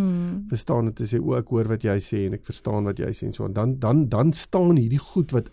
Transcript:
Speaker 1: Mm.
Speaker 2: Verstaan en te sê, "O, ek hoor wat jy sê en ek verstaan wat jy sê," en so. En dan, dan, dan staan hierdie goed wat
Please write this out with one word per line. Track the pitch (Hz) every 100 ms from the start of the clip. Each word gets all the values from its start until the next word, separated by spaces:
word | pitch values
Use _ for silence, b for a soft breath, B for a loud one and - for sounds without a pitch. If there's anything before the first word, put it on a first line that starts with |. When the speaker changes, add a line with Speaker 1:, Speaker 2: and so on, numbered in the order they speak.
Speaker 1:
Mm. | 196 180 175 185 208
Speaker 2:
Verstaan | 117 - 127 113
en |
te | 110
sê, | 113 117
"O, | - 127
ek | 117
hoor | 117 110
wat | 113
jy | 110 98
sê | - 107 95
en |
ek | 107
verstaan | - - - 107
wat | 101 101
jy | 113
sê," | 110 107
en |
so. | -
En | 104
dan, | 104 113 131
dan, | 113 139 139
dan | 110 147
staan | 156 - 190 175 165
hierdie | 113 139
goed | - 196 151
wat | 123 -